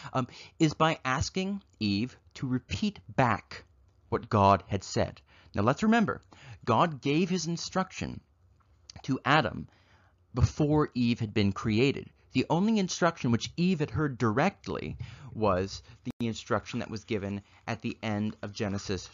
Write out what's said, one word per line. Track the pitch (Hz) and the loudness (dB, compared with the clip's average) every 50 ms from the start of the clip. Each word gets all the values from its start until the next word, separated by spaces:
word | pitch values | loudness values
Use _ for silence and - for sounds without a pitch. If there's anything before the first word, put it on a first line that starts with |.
| - 127 - | -10 -6 -4
um, | 131 123 - - - - - - | -4 -4 -6 -8 -16 -20 -10 -2
is | - 165 151 - | 0 2 2 2
by | - 160 165 156 - - | 2 0 0 0 -2 -2
asking | 131 131 135 - - - 185 185 196 202 196 - _ _ - | -2 -2 -2 -2 -4 -4 -4 -4 -4 -6 -8 -10 _ _ -4
Eve | 110 101 98 101 120 127 - - _ _ - | -2 0 0 0 -2 -4 -6 -12 _ _ -12
to | - 143 | -8 -4
repeat | 127 127 127 - - - - 208 208 - - - - - | -2 -2 -4 -4 -4 -4 -2 -2 -4 -4 -6 -14 -4 0
back | - 131 117 104 90 - - - - - _ _ _ _ _ _ _ _ | 2 2 2 2 -2 -6 -10 -16 -16 -18 _ _ _ _ _ _ _ _
what | - 113 - - - | -4 -4 -4 -2 2
God | 120 104 98 98 98 92 - | 4 6 8 8 6 6 2
had | - 104 95 - | -2 -6 -6 -6
said. | - - 113 82 - - - - _ - - - - - | -4 -2 -2 -2 -2 -4 -12 -20 _ -20 -20 -18 -6 -2
Now | 101 101 | 0 2
let's | 120 - - 220 | 2 2 4 4
remember, | 214 226 240 202 - - - - - - - - 127 107 - - | 4 6 6 4 2 -2 -6 -10 -20 -20 -20 -20 -20 -20 -4 0
God | - 113 120 170 170 147 123 | 2 4 4 4 2 0 -2
gave | - 139 143 165 190 165 | 0 2 2 2 2 2
his | 185 175 156 | 0 -2 -2
instruction | 165 170 - - - - 185 185 - - - 76 64 62 - - _ _ _ _ _ _ _ _ _ _ _ _ - - - - | -2 -4 -4 -6 -4 -2 -2 -2 -4 -6 -8 -8 -6 -8 -10 -14 _ _ _ _ _ _ _ _ _ _ _ _ -20 -20 -10 -6
to | - 131 - - | -4 -4 -2 2
Adam | 127 147 156 120 85 - - - - _ _ _ _ _ _ _ _ _ _ _ _ - | 2 2 2 2 0 -4 -8 -12 -14 _ _ _ _ _ _ _ _ _ _ _ _ -2
before | 127 127 - - - 151 143 151 151 147 - - | 0 0 2 2 2 2 2 4 2 2 2 0
Eve | 127 120 117 117 - | 0 2 2 2 0
had | 117 104 98 | -2 -2 0
been | 110 101 98 | 2 2 2
created. | 95 - - 113 107 113 139 139 - - - - _ _ _ _ - | 0 0 0 2 2 4 4 2 2 -2 -6 -14 _ _ _ _ -2
The | 131 - - | 0 0 2
only | 147 170 202 226 226 | 2 2 2 2 2
instruction | 208 185 170 - - 180 165 165 - - 123 | 2 0 0 0 0 0 0 0 0 0 0
which | 117 107 - - - | 0 0 -2 -4 -2
Eve | - 175 185 190 147 | 0 2 2 2 0
had | 151 - | -2 -2
heard | - 156 156 143 127 | -2 -2 -2 -2 -2
directly | - 123 113 104 131 160 196 - _ - 101 73 - 65 - - - - - - - 143 127 - | 0 0 2 2 2 2 0 0 _ -8 -8 -6 -6 -6 -8 -10 -10 -12 -14 -14 -16 -16 -12 -4
was | 110 107 101 92 92 98 95 - - - - - - - 123 - - | 0 2 2 2 2 0 -4 -6 -12 -16 -18 -20 -14 -12 -10 -6 -4
the | 120 | -4
instruction | 113 110 - - - 117 101 - - - 120 | -4 -4 -6 -4 -4 -4 -4 -4 -4 -8 -8
that | - - | -6 -8
was | 110 101 - | -10 -10 -6
given | - 113 98 98 98 101 101 - _ _ _ - | -4 -4 -4 -4 -4 -6 -8 -10 _ _ _ -8
at | - 117 - | -8 -6 -4
the | - 120 - - | -4 -6 -6 -6
end | - 110 104 104 107 107 - - | -4 -4 -2 -2 -2 -4 -4 -8
of | - 101 101 | -10 -10 -6
Genesis | - 110 98 98 101 - - 95 87 - - | -4 -4 -4 -4 -4 -4 -4 -6 -6 -6 -10